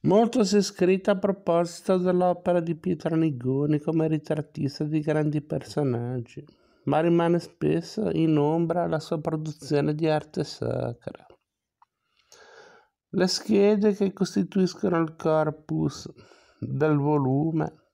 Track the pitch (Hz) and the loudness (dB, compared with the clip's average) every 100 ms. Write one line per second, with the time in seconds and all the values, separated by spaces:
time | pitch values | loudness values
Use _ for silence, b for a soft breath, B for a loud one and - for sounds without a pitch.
0 | 147 196 233 254 196 208 190 - 180 190 | 4 4 4 2 2 2 0 0 2 2
1 | 202 196 196 190 - 170 175 - - 185 | 0 0 -2 -2 0 0 0 -4 0 0
2 | 185 180 180 175 185 175 170 160 185 160 | 2 2 2 0 0 0 0 -4 -4 -4
3 | 160 160 160 127 123 135 147 151 151 165 | 0 2 0 0 -2 0 2 0 0 0
4 | 160 156 - 156 147 - 139 - 151 156 | 0 -2 -2 -4 -4 -6 -6 -4 -2 -2
5 | 151 151 151 147 - 147 - - 139 117 | 0 0 0 -2 -4 -8 -4 -2 -2 -2
6 | 120 127 120 - 147 b b b - 143 | -4 -8 -10 -16 -20 b b b -2 2
7 | 170 170 170 170 - _ 147 165 170 - | 4 4 4 0 -2 _ 0 0 -4 -6
8 | 202 160 160 151 147 165 165 170 170 160 | -2 0 2 2 2 0 0 -2 -2 -4
9 | - 165 160 156 156 - 139 147 147 151 | -4 -6 -4 -4 -6 -12 -2 0 0 0
10 | 160 151 - - 147 - 113 123 120 113 | 0 0 -2 -8 -6 -6 -4 -4 -4 -8
11 | - - - - _ _ _ _ _ _ | -14 -16 -20 -20 _ _ _ _ _ _
12 | B B B B B B B B B _ | B B B B B B B B B _
13 | _ 190 185 - - 202 202 214 214 202 | _ -2 -2 -2 0 4 4 4 2 2
14 | 196 - 180 202 170 196 185 - 196 170 | -2 -2 -2 -2 -2 0 0 0 -2 0
15 | 160 160 160 156 156 151 - 156 151 - | -2 -2 0 2 0 -4 -6 -2 -2 -4
16 | - - b b b b 117 135 156 147 | -16 -20 b b b b -8 -2 2 2
17 | 143 147 131 135 160 160 156 - _ | 2 2 2 0 0 -2 -4 -8 _